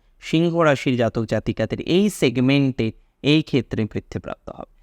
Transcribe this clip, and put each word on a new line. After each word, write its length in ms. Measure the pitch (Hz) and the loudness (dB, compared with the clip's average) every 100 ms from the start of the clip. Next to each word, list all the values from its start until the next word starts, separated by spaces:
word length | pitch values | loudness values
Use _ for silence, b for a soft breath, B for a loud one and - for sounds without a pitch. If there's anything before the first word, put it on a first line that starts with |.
| _ _ | _ _
সিংহ 380 | - 160 170 170 | -2 0 2 2
রাশির 380 | 156 135 143 120 | 2 2 0 0
জাতক 300 | 113 120 110 | 0 -2 -2
জাতিকাদের 540 | 107 - 107 110 113 | -2 -2 -4 -4 -4
এই 300 | - 175 202 | 0 2 2
সেগমেন্টে, 840 | - 139 123 127 139 135 127 113 - _ _ | 2 0 2 2 2 2 0 -4 -6 _ _
এই 200 | 143 156 | 2 2
ক্ষেত্রে 420 | - 135 - 110 | 2 -2 -2 -4
বৃদ্ধিপ্রাপ্ত 640 | 107 104 - 95 - - - | -4 -6 -10 -10 -10 -12 -14
হবে। 280 | - - _ | -16 -18 _